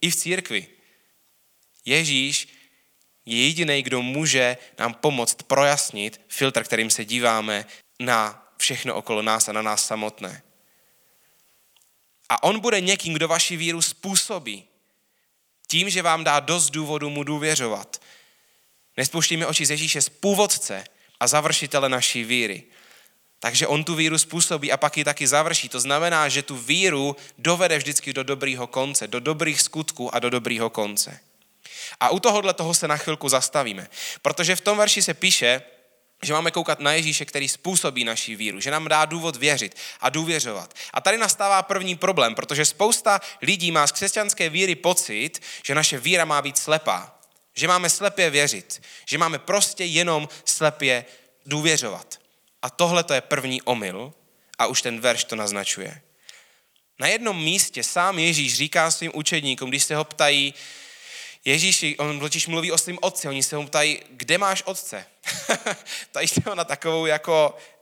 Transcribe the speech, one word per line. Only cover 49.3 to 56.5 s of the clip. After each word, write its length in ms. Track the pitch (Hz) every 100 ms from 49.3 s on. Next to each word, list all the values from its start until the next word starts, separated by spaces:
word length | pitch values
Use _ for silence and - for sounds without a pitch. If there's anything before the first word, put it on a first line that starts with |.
| 147
prostě 460 | - 196 - - 175
jenom 440 | 160 175 156 147 - -
slepě 600 | - 156 147 139 123 117 - _ _ -
důvěřovat. 800 | 147 156 151 120 90 - - _ _ _ _
A 80 | 123
tohle 340 | - 175 175
to 100 | 170
je 80 | 135
první 400 | - 143 131 127
omyl 520 | - 120 101 92 127 - _ _ _ -
a 80 | 117
už 160 | 127
ten 180 | 123 117
verš 240 | 123 113
to 120 | - 113
naznačuje. 640 | 104 101 98 - 101 143 _ _ - - _